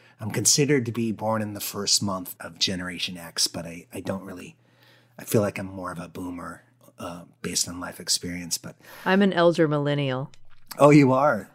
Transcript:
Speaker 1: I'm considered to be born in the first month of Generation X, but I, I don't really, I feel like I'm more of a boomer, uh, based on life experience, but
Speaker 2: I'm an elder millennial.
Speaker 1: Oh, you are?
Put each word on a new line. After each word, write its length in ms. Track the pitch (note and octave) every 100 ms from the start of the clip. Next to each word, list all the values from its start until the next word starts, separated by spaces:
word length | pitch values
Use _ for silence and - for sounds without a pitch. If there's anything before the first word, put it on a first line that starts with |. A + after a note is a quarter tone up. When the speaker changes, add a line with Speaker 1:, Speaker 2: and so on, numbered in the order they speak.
| _ -
Speaker 1:
I'm 100 | A2
considered 560 | G#2+ G2+ - C#3+ C#3+ A#2
to 60 |
be 200 | A2+ A2+
born 300 | G2+ G#2+ A2
in 120 | G#2
the 60 | G2+
first 420 | - G#2 G2 -
month 340 | G2+ F#2 F2+ -
of 180 | F2 E2+
Generation 600 | - F2+ F2+ F2 - F2
X, 300 | E2 - -
but 180 | F2+ E2+
I, 200 | E2+ -
I 80 | G2+
don't 240 | - F#2+
really, 320 | G2 F2+ F2 - _ _ _ _ _ -
I 60 |
feel 180 | - A#2+
like 160 | G2+ -
I'm 80 | F#2+
more 260 | F#2+ F2+
of 60 | E2+
a 100 | E2
boomer, 560 | F#2+ F2+ F2 E2+ F2 _ _ _ -
uh, 260 | E2+ F2 E2+ _
based 260 | - F2 F2+
on 120 | F2
life 200 | F2 -
experience, 560 | F2+ - F2+ F2 E2+ -
but 200 | - - - -
Speaker 2:
I'm 180 | F3+ F#3+
an 100 | G3+
elder 340 | F3 E3+ E3+ D#3
millennial. 640 | D3+ C#3+ C#3+ C3+ B2+ C#3 - - - - -
Speaker 1:
Oh, 120 | C#3+
you 220 | D3 C3
are? 380 | C3 D3 A2 F#2+